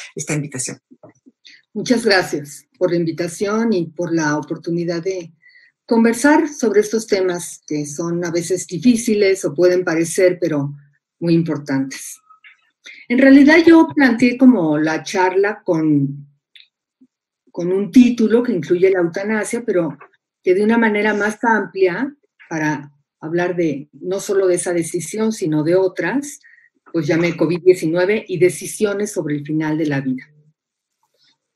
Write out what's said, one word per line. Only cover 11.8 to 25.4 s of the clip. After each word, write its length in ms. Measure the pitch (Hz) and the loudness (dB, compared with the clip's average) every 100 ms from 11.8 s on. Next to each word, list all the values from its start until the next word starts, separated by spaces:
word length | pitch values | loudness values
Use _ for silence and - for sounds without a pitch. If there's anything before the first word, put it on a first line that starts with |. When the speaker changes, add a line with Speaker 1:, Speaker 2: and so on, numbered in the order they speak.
| 269 - - - _ _ - _ _ _ - - - | -4 -8 -16 -20 _ _ -20 _ _ _ -20 -20 -2
Speaker 2:
En 100 | 247 | 2
realidad 400 | 269 277 285 330 330 | 6 8 8 8 8
yo 220 | 330 320 | 8 6
planteé 440 | 302 262 226 247 240 | 2 2 4 2 6
como 400 | 254 220 156 151 | 4 6 2 0
la 240 | 156 156 | -2 -4
charla 600 | - 196 185 185 202 208 | -4 0 0 2 0 -2
con, 640 | - 160 156 147 139 - - _ _ _ _ _ _ _ 262 _ _ _ _ | -2 0 2 2 0 -6 -16 _ _ _ _ _ _ _ _ _ _ _ _
con 200 | - 175 | -8 -2
un 200 | 190 208 | -2 2
título 520 | 254 240 - 214 233 | 4 4 4 2 2
que 100 | 247 | 0
incluye 380 | 180 147 175 190 | -4 -2 2 2
la 100 | 190 | 2
eutanasia, 600 | 170 196 202 220 196 233 | -2 -4 -4 -4 -4 -6
pero 320 | 226 180 160 156 - _ _ _ | -4 -2 -4 -8 -20 _ _ _
que 120 | 185 | 0
de 100 | 185 | 2
una 140 | 214 233 | 2 2
manera 340 | 220 208 214 | 2 0 0
más 260 | 208 208 214 | 0 -2 -2
amplia, 720 | 247 220 190 190 185 180 277 - _ _ - | 0 0 -2 0 0 0 -6 -10 _ _ -10
para 420 | 160 151 143 147 _ _ _ | -4 -4 -4 -8 _ _ _
hablar 360 | 156 175 180 175 | -6 -4 -2 -2
de, 320 | 165 139 151 | -2 -4 -10
no 280 | 139 180 196 | -14 -8 -6
solo 260 | 202 196 185 | -2 0 2
de 80 | |
esa 180 | 175 185 | 0 -2
decisión, 600 | 175 165 175 170 214 220 | -4 -4 -6 -8 -4 -4
sino 320 | 220 | -2